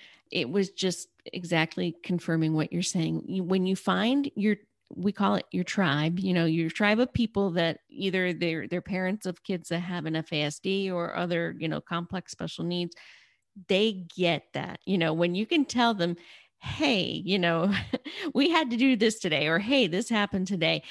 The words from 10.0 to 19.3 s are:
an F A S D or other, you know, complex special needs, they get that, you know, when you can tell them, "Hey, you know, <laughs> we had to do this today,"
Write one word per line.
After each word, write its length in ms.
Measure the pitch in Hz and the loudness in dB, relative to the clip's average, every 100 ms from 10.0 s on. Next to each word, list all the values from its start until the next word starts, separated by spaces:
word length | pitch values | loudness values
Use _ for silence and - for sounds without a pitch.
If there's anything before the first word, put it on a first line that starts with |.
| 156 | -2
an 100 | 160 | -2
F 160 | 156 | -2
A 120 | 151 | -2
S 160 | 147 - | -2 -2
D 300 | 190 196 190 | -4 -2 -2
or 240 | 175 170 | -2 -4
other, 400 | - 175 170 165 - | -4 -2 0 -2 -4
you 100 | 160 | -4
know, 140 | 151 | -6
complex 500 | - 170 175 190 - | -4 -6 -6 -8 -10
special 320 | - 165 - | -10 -10 -6
needs, 320 | 170 175 175 - - - _ _ _ 202 - | -4 -2 -4 -8 -20 -20 _ _ _ -14 0
they 400 | 196 220 190 170 - | 2 2 -2 -10 0
get 280 | 175 156 _ | 0 0 _
that, 260 | - 185 - - | -8 -8 -10 -2
you 100 | 190 | 0
know, 160 | 160 | 2
when 220 | 160 175 | 2 0
you 100 | 180 | 0
can 220 | 220 339 262 | 0 2 2
tell 260 | 240 233 | 2 2
them, 240 | 208 175 170 - - _ _ | 2 0 -2 -10 -20 _ _
"Hey, 640 | - - 294 208 - 165 | -8 -2 2 2 0 -4
you 140 | 185 196 | 0 2
know, 340 | 170 165 185 190 - - | 2 2 2 0 -2 -6
<laughs> 320 | 302 - 349 | -8 -8 -4
we 160 | - 330 | 0 2
had 200 | 330 269 | 2 2
to 60 | 233 | 2
do 200 | 269 233 | 4 4
this 240 | 220 - | 2 0
today," 260 | 180 | -2